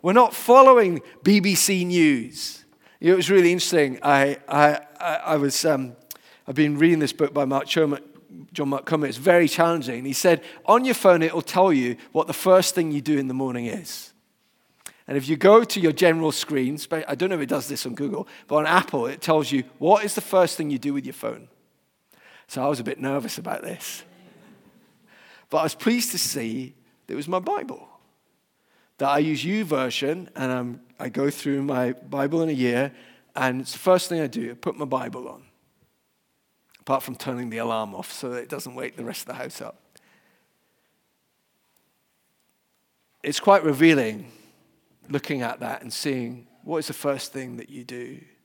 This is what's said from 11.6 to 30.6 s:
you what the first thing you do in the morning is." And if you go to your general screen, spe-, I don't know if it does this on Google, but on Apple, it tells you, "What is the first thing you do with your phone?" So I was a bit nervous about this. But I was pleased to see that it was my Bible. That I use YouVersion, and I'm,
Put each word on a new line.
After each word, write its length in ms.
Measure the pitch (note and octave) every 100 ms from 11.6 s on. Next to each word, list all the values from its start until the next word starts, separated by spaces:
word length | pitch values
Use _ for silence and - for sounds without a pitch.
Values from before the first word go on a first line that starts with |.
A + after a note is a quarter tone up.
| F#3+
you 240 | D3 B2 A#2 -
what 140 | D#3 D#3
the 80 |
first 400 | E3 F#3 F#3 F3+
thing 180 | - E3
you 80 | D3
do 160 | C#3 D3
in 100 | C3+
the 60 |
morning 320 | B2+ C3+ B2
is." 480 | A#2 G3 - - - _ _ _ _ _ _ _ - _ -
And 100 | C#3
if 100 | C3
you 120 | D#3
go 260 | F#3 A3
to 160 | A#3 -
your 120 | E3+
general 400 | C#3+ F3 D#3+ D#3
screen, 440 | C#3 - D3 B2+ D3+
spe-, 300 | - D#3+ D#3
I 60 |
don't 160 | C3+ F#3
know 60 | F3+
if 40 |
it 80 | C3+
does 180 | C#3 B2
this 200 | C3+ C3
on 80 |
Google, 340 | A#2 C#3+ C#3 - - _
but 100 | D3+
on 100 | D3+
Apple, 400 | F3+ - C#3 A#2+
it 160 | C#3
tells 280 | - D#3+ C#3+
you, 140 | C#3 B2 _
"What 260 | D#3 G#3
is 100 | G#3
the 60 | G3+
first 360 | - F#3 F3 -
thing 120 | D3+
you 100 | C3+
do 140 | C#3+
with 140 | C#3 C3
your 80 |
phone?" 340 | - A#2 A2+ A#2+ _ _ _ _ _ _ _ _ - _
So 140 | -
I 60 | C3+
was 120 | C#3
a 40 |
bit 160 | A2+ C3+
nervous 380 | C3+ C#3+ A3 -
about 240 | E3+ -
this. 400 | - - - - - _ _ _ _ _ _ _ _ _ _ _ _ - _
But 80 | D#3
I 40 |
was 120 | D#3+
pleased 360 | - - A#3+ A#3
to 80 | F3+
see 560 | - C#3+ A2+ A#2 B2+ _ _ _ _
that 80 |
it 20 | C3
was 120 | D3
my 100 | F#3
Bible. 500 | F#3 G4+ C4+ - - _ _ _ _ _ _ _ _ _ _ _
That 100 | C#3
I 100 | C#3+
use 240 | D#3 D3
YouVersion, 840 | D3 G#3 F#3+ C#3+ B2+ - C#3 E3+ F3+ -
and 160 | C3
I'm, 280 | B2+